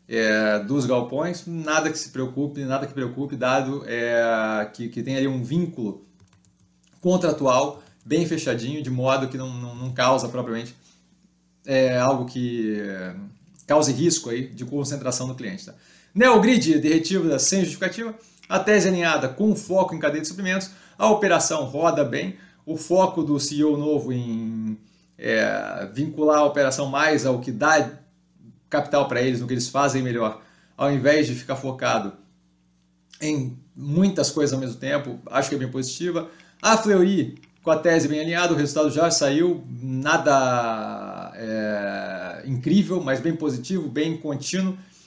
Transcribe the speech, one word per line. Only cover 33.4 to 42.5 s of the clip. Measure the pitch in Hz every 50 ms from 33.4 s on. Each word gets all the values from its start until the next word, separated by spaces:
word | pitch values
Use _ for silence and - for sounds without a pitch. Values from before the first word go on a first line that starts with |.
| 127 127 123 - - _ _
muitas | 127 135 143 147 175 190 196 175 156 139 -
coisas | - 160 147 131 131
ao | 131
mesmo | 131 123 110
tempo, | - 135 135 143 143 135 131 117 - -
acho | - 117 135 139 -
que | 151
é | 131
bem | 131 123
positiva. | 127 131 127 127 - - 165 180 165 170 165 - - - - _ _ _ -
A | 208 226
Fleury, | 214 220 208 202 185 180 190 196 175 131 123 - - - _ _ _
com | _ 165 156
a |
tese | 156 - 175 165 165 139
bem | 139 151 151
alinhada, | 156 165 170 175 175 170 165
o |
resultado | 143 147 139 - 156 151 147
já | 123 147 170 165
saiu, | 165 - 151 139 139 156 175 180 170 151 127 127 123 120 123
nada, | 131 131 131 135 147 160 165 160 151 139 135 131 127 123 120 117 113 113 107 107 104 104 104 101 98 95 95 92 92 90
é, | 101 113 110 110 110 107 107 104 101 101 101 98 98 98 92 95 92 92 90 85 82 -
incrível, | 131